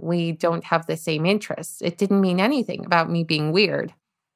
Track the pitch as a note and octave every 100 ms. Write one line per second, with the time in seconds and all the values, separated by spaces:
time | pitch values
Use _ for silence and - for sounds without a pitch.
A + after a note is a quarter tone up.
0 | E3 F3 E3+ D#3+ E3+ E3 - E3 D#3+ D#3+
1 | - D#3 E3 G#3 - - E3+ - F3+ -
2 | G3 G3 F#3+ F3+ G#3 C#4+ G#3+ - - E3+
3 | E3 E3+ E3 D#3 D3+ F3 F#3+ C#3+ - _
4 | _ _ _